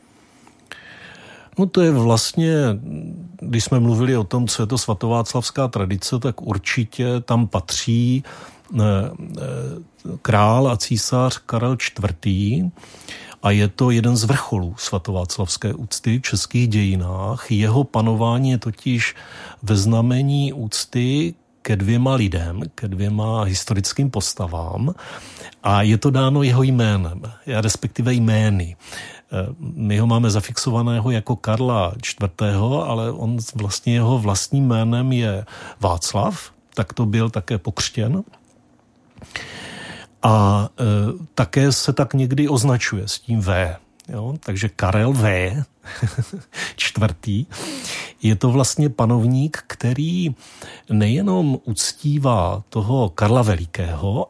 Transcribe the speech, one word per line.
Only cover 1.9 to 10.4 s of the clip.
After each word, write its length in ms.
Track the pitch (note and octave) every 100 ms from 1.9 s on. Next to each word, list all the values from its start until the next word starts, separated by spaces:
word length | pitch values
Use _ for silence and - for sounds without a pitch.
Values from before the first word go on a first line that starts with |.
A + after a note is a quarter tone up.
vlastně, 600 | C#3 A#2 A2+ - - E3 D#3 B2+ G#2 D3+ D3+ E3 - - -
když 240 | A#2+ A#2
jsme 160 | - B2+
mluvili 380 | A#2+ A2+ B2+ B2
o 60 |
tom, 240 | G2+ B2 A#2
co 160 | -
je 40 | G#2+
to 100 | B2+
svatováclavská 920 | - G#2 A2+ A#2 A2 B2 - - C3
tradice, 520 | A2+ F#2+ G2 - B2
tak 220 | C3 -
určitě 680 | - G2 - - A2 - B2 B2
tam 280 | - A#2 A2
patří, 760 | F#2+ - - - A#2 A#2+ C3
eh, 560 | - - - - - D3
eh, 1400 | G#2+ G2 - - - - - - C3+ E3+ - _ F3+ -
král 460 | - G2+